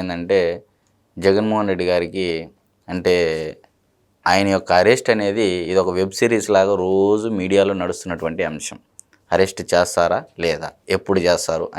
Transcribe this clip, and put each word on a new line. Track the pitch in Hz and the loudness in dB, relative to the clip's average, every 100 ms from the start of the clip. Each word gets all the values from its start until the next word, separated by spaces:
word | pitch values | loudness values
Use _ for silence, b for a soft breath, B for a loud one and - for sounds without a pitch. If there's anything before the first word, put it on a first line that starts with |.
ఏంటంటే, | 92 87 87 98 85 85 _ _ _ _ _ - | -6 -8 0 2 2 -4 _ _ _ _ _ -2
జగన్మోహన్ | 95 98 107 107 101 | 2 2 0 -2 -2
రెడ్డి | 90 90 | -2 0
గారికి, | 87 85 95 90 82 85 _ _ _ - | -2 -2 -4 -4 -4 -8 _ _ _ -10
అంటే, | 90 90 87 82 80 78 - _ _ _ _ _ _ - | -4 0 2 2 -2 -8 -12 _ _ _ _ _ _ 0
ఆయన | 92 98 | 2 2
యొక్క | 95 - 90 | 0 2 4
అరెస్ట్ | 95 131 - | 4 4 2
అనేది | 110 101 107 101 90 82 | 0 0 0 0 0 0
ఇది | 92 | 0
ఒక | 90 90 | 2 0
వెబ్ | 98 - | -2 0
సిరీస్ | 117 113 95 98 | 0 0 2 2
లాగా | 98 95 | 2 2
రోజు | 92 98 101 107 113 101 | 2 2 2 2 0 -4
మీడియాలో | 92 98 98 95 | 2 2 2 0
నడుస్తున్నటువంటి | 90 87 92 82 80 82 82 | -4 -6 -8 -6 -6 -4 -6
అంశం. | 78 - 64 _ - _ _ - | -6 -12 -16 _ -20 _ _ -2
అరెస్ట్ | 87 95 - 87 | 2 2 -2 0
చేస్తారా | 87 87 - 85 98 - - | 2 2 2 0 0 -6 -6
లేదా, | 82 78 80 - - 95 | -4 -4 -8 -14 -4 -4
ఎప్పుడు | - 95 87 | 0 0 2
చేస్తారు | 85 - 80 82 | 0 -2 -4 -4